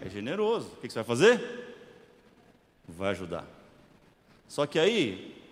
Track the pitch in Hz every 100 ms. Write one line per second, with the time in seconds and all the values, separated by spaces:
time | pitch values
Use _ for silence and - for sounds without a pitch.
0 | 92 101 110 196 214 226 113 - 120 117
1 | 113 120 202 240 - - - - - -
2 | - - - _ - _ _ _ - 85
3 | 98 90 87 85 76 - - - - -
4 | - _ _ - - - 143 185 208 226
5 | 123 92 - - -